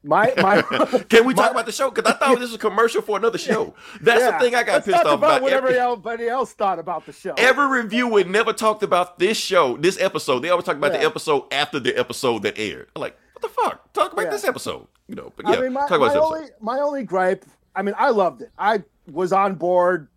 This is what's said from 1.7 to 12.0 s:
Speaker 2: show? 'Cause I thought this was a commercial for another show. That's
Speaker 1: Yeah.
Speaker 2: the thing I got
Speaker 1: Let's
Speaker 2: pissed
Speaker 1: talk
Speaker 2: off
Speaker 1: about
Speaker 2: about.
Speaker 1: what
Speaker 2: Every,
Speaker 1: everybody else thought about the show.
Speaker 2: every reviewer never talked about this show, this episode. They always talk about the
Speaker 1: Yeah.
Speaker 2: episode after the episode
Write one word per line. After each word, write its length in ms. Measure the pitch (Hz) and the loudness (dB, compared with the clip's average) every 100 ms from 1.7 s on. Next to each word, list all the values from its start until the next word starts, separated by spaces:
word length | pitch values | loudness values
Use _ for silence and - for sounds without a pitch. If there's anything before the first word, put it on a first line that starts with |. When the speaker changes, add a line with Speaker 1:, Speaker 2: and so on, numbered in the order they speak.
Speaker 2:
show? 180 | 202 269 | -4 -2
'Cause 140 | 208 214 | 0 -2
I 60 | |
thought 220 | - 285 247 | 0 2 2
this 120 | 247 | 0
was 40 | |
a 40 | 226 | -4
commercial 420 | 220 190 233 214 | -2 2 2 0
for 140 | 214 202 | -2 -2
another 200 | 226 180 | -2 -2
show. 360 | - 214 101 - - - | -2 -2 -2 -8 -20 -2
That's 200 | 208 233 | 2 4
Speaker 1:
Yeah. 120 | 247 | 2
Speaker 2:
the 120 | - | 2
thing 100 | 247 | 2
I 80 | 240 | 2
got 100 | 226 | 2
Speaker 1:
Let's 120 | 196 196 | 0 2
Speaker 2:
pissed 100 | 254 | 2
Speaker 1:
talk 80 | 311 | 4
Speaker 2:
off 80 | 285 | 4
Speaker 1:
about 120 | 294 262 | 4 2
Speaker 2:
about. 40 | |
Speaker 1:
what 100 | 269 | 2
Speaker 2:
Every, 260 | 269 254 247 | 0 2 0
Speaker 1:
everybody 500 | 247 233 214 226 233 | 0 -4 -8 -6 -4
else 240 | 254 233 | -4 -6
thought 260 | - 202 170 | -2 -2 -2
about 280 | 165 160 - | -6 -10 -10
the 60 | |
show. 220 | - 190 151 | -14 -8 2
Speaker 2:
every 280 | 247 254 277 | 2 4 0
reviewer 560 | 254 220 226 247 208 | 0 -2 -2 2 2
never 280 | 175 202 220 | 2 0 0
talked 300 | 214 220 214 | 0 0 0
about 360 | 190 175 180 - | 0 0 0 -2
this 180 | 185 220 | -2 0
show, 380 | - 185 139 120 | 0 2 2 2
this 200 | 165 190 | -2 0
episode. 400 | 185 156 - 127 | -2 -2 -2 -2
They 100 | 156 | 0
always 140 | 180 180 | -2 0
talk 100 | 151 | -2
about 160 | 143 | -2
the 80 | 156 | 2
Speaker 1:
Yeah. 60 | 151 | 0
Speaker 2:
episode 380 | 156 160 139 - | -2 -2 -2 0
after 280 | 135 147 147 | -4 -2 -2
the 180 | 123 | -2
episode 440 | 123 | -2